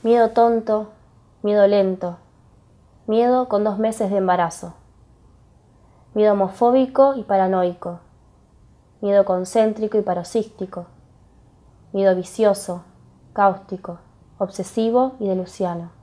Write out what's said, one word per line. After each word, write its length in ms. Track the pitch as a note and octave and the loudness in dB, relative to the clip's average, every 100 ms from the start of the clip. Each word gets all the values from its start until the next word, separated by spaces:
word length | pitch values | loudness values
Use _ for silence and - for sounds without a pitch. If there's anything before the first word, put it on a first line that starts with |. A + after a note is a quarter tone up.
Miedo 260 | A3+ A#3+ A3+ | 2 4 4
tonto, 640 | A3+ A#3 A3+ A3+ G#3+ G#3+ - _ _ _ _ | 4 2 2 -2 -4 -4 -16 _ _ _ _
miedo 240 | G#3 G#3 G3+ | -2 2 4
lento, 500 | G3+ F#3+ F#3 F3+ F3 _ _ _ _ _ _ _ _ - | 4 0 -2 -8 -12 _ _ _ _ _ _ _ _ -2
miedo 420 | A3 A#3+ B3+ B3+ | 0 2 2 0
con 140 | G#3 | 0
dos 160 | G#3 G3+ | 0 -2
meses 320 | A3 A3 G3+ | -4 -2 -2
de 60 | G3+ | 0
embarazo. 560 | F#3 F3+ E3 - F3 - _ _ _ _ _ _ _ _ _ _ _ _ _ | 0 0 -2 -6 -16 -20 _ _ _ _ _ _ _ _ _ _ _ _ _
Miedo 200 | G#3 G#3+ | 0 2
homofóbico 800 | G3+ F#3+ - A#3+ B3+ C4 C4 C4+ C4+ | 2 -2 0 2 4 2 2 2 2
y 80 | |
paranoico. 760 | G3+ G3 F#3+ F#3 F3+ F3 F3 F3 _ _ _ _ _ _ _ _ _ _ | -2 0 2 0 -2 -4 -14 -14 _ _ _ _ _ _ _ _ _ _
Miedo 240 | G3+ G3+ G3 | 2 2 4
concéntrico 720 | F#3 F#3 A3+ A3 G#3+ G#3+ G#3+ | 0 0 2 2 0 -2 -2
y 40 | |
paroxístico. 840 | G3 F3+ F3 A3+ A3 - F#3+ - F3 - _ _ _ _ _ _ _ _ _ | -2 -4 -4 -4 -4 -10 -12 -12 -16 -20 _ _ _ _ _ _ _ _ _
Miedo 220 | G3 G3 F#3 | 0 2 2
vicioso, 680 | F3+ - G#3+ G3 - F3 - _ _ _ _ | -4 0 2 2 -4 -12 -12 _ _ _ _
cáustico, 680 | - G3 F#3+ - F#3 - F3 _ _ _ _ | 0 0 0 -10 -14 -12 -16 _ _ _ _
obsesivo 760 | F#3+ - F#3 - A3+ A#3+ C4 C4 | -8 -8 -8 -2 0 2 0 -2
y 80 | G3+ | -4
delusiano. 640 | F#3 F3+ - F#3 E3+ E3+ - | -4 -6 -6 -6 -6 -12 -18